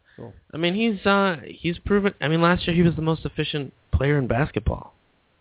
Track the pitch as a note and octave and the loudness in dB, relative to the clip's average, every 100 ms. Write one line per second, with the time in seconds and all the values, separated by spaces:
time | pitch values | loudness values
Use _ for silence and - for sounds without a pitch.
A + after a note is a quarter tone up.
0 | _ - A#2 - _ D3+ F3 G3 A#3 G3 | _ -18 -18 -18 _ -4 -2 0 0 0
1 | G3+ G3 G3 D3+ G2 - D#3+ E3+ - G3+ | 2 2 2 -2 -10 -6 -6 -6 0 0
2 | G3 - C#3 E3 E3+ F3+ - E3+ E3+ D#3 | 0 -2 -2 2 4 2 2 4 4 2
3 | D#3+ D#3+ C#3+ - D3+ D3+ C3+ _ - - | -2 -2 -4 -6 -4 -4 -8 _ -4 0
4 | C#3+ D3 A#2+ A#2 - - - - - _ | 2 0 0 0 0 -2 -2 -4 -8 _
5 | _ _ _ _ | _ _ _ _